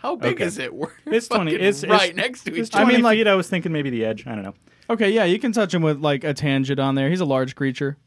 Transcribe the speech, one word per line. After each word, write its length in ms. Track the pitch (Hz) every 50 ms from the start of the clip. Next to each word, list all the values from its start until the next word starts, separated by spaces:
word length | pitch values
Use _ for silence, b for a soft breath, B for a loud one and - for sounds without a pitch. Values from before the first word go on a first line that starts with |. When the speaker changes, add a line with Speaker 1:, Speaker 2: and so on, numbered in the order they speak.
Speaker 1:
How 140 | b 254 359
big 200 | 233 - - 349
Speaker 2:
Okay. 100 | - 208
Speaker 1:
is 120 | 170 - -
it? 160 | 131 120 -
We're 140 | 123 151 - - _ _
Speaker 2:
It's 220 | 302 220 233 233 -
twenty. 240 | 240 214 180 156
Speaker 1:
fucking 140 | 160 - 185 202
Speaker 2:
It's, 160 | 202 143 190
it's, 80 | 180
Speaker 1:
right 240 | 214 208 190 180 165
next 280 | 190 208 262 247 - -
to 60 | - -
Speaker 2:
it's 140 | - 226 220
Speaker 1:
each 60 | -
other. 80 | 202 214
Speaker 3:
I 20 |
mean, 60 | 240 247 240
Speaker 2:
twenty 20 | 240
Speaker 3:
like 140 | 233 220 220
Speaker 2:
feet. 80 | 226 208
I 80 | 196
was 140 | 190 180 -
thinking 220 | 196 180 165 175 160
maybe 160 | 151 143 139
the 160 | 120 113 110
edge. 200 | 110 110 107 -
I 80 | 127 117
don't 100 | 104 98
know. 100 | 98 - - _ b b b b -
Speaker 3:
Okay, 220 | 233 226 220 196
yeah, 140 | 214 226 202
you 120 | 175 180 214
can 140 | 294 240
touch 200 | 208 233 208 175
him 120 | 175 175 160
with, 160 | 156 151 139
like, 240 | 151 147 143 135 -
a 100 | 151 139
tangent 460 | - 156 147 139 135 135 131 139 131
on 160 | 135 135 135
there. 140 | 135 135 139
He's 80 | 175 185
a 60 | 180
large 280 | 143 135 131 131 131 131
creature. 440 | - 143 135 127 - 143 135 143 - _